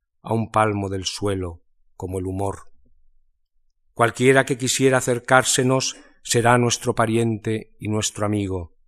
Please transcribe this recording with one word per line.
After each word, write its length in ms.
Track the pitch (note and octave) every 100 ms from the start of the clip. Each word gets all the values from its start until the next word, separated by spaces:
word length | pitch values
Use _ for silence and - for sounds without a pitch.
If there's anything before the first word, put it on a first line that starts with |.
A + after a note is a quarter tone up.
| _ _
a 100 | -
un 160 | A2+ G#2+
palmo 380 | G#2+ G#2+ G2+ G2
del 160 | F#2+
suelo, 580 | F2+ - G#2 F#2+ F2 E2+ _ _ _
como 240 | - F2+ F#2+
el 80 | F#2
humor. 460 | F#2+ G2 - - - _ _ _ _ _ _ _ _ _ _ _
Cualquiera 500 | - A#2 - B2+ C3+
que 140 | C3 B2
quisiera 400 | B2 - C3 C3
acercársenos 1000 | - A#2+ - C3 - - B2+ C3 - - - _
será 360 | - A#2 A#2 B2
nuestro 360 | A#2+ - A#2+
pariente 840 | A#2 A2+ A2+ A#2 G#2+ A2+ A2 - -
y 100 | G#2
nuestro 380 | G#2+ - - G#2
amigo. 480 | G#2 G2 F#2 E2 _